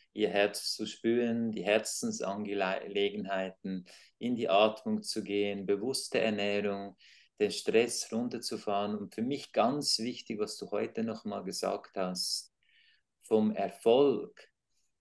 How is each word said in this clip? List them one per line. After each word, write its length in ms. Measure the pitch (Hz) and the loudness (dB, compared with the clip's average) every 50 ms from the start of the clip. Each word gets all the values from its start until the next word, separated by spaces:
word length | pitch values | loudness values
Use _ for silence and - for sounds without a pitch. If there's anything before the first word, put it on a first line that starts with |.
| _ _ - | _ _ -2
ihr 160 | 104 107 90 | 0 0 2
Herz 460 | 95 101 101 104 - - - - - | 4 4 2 2 2 -2 -6 -6 -4
zu 100 | - 110 | -4 -6
spüren, 680 | 107 - - - 117 117 120 120 117 117 117 117 113 107 | -8 -6 -2 0 2 2 4 2 2 0 0 0 -2 -2
die 120 | - 87 | -2 2
Herzensangelegenheiten, 2250 | 101 104 113 - - - - - 117 107 - - 95 98 104 104 98 101 101 95 92 95 - - 101 101 101 101 101 101 104 92 95 95 95 95 - - _ - 95 95 90 90 - - - - - _ - | 4 4 4 2 0 -6 -4 -4 -4 -4 -4 -4 -4 -4 -4 -4 -4 -2 0 0 0 0 -2 -4 -4 0 0 0 0 0 -4 -6 -4 -2 -2 -2 -4 -6 _ -8 -6 -6 -6 -8 -12 -18 -20 -20 -20 _ -8
in 180 | 117 120 123 | -4 -4 -2
die 140 | 113 117 - | 0 2 4
Atmung 520 | 92 101 107 107 107 - - 113 107 107 - | 6 6 6 6 4 0 -4 -2 -2 -2 -2
zu 220 | - - 110 98 | -4 -6 -6 -4
gehen, 400 | 98 101 101 101 101 101 101 95 | -2 0 0 0 0 -2 -2 0
bewusste 560 | 92 101 101 104 131 131 - - - - - | 0 0 0 0 -2 -4 -4 -4 -2 0 0
Ernährung, 720 | - 110 107 101 101 101 101 104 101 101 98 98 98 101 - _ - - - - _ _ _ - | 2 2 0 0 0 0 0 0 0 -2 -2 -4 -6 -8 -12 _ -20 -20 -20 -20 _ _ _ 0
den 100 | 104 101 | 0 0
Stress 640 | - - - - 104 113 120 117 - - - - 113 | 0 -2 0 2 4 4 4 4 0 -4 -6 -4 -4
runterzufahren. 840 | 113 123 120 123 117 - - 117 107 - - 101 101 104 101 107 | -4 -4 -4 -4 -6 -6 -6 -6 -6 -4 -2 0 0 0 0 -2
Und 200 | 104 101 92 - | -4 -6 -8 -6
für 80 | 110 117 | -4 -4
mich 300 | 131 143 139 - - - | -2 -4 -4 -6 -2 2
ganz 480 | 117 107 123 143 147 139 - - - | 4 4 4 2 0 0 0 0 0
wichtig, 380 | 113 123 120 - - - 113 104 | 0 -4 -6 -8 -8 -8 -6 -4
was 200 | 104 104 - - | -4 -6 -6 -8
du 120 | - - | -8 -4
heute 320 | 101 104 113 113 - 113 113 | -2 -2 -2 -2 -2 -4 -4
noch 220 | 113 107 110 - | -4 -4 -6 -6
mal 200 | 107 101 98 92 | -8 -6 -6 -6
gesagt 520 | 95 98 - - 95 101 98 - - - | -8 -6 -4 -2 -2 -2 -4 -6 -8 -6
hast, 560 | 98 92 92 92 92 98 - - - - - _ _ _ _ _ _ _ _ _ _ _ _ _ _ - | -4 -2 -2 -2 -2 -4 -4 -4 -6 -6 -10 _ _ _ _ _ _ _ _ _ _ _ _ _ _ -2
vom 300 | - 110 110 107 107 107 | 2 4 4 4 4 2
Erfolg 1000 | - 98 95 - - - 117 117 135 143 139 117 - - - - - - _ _ _ _ _ _ _ _ _ _ _ | 0 -2 -4 -4 0 4 6 6 8 8 6 4 2 -2 -8 -12 -20 -20 _ _ _ _ _ _ _ _ _ _ _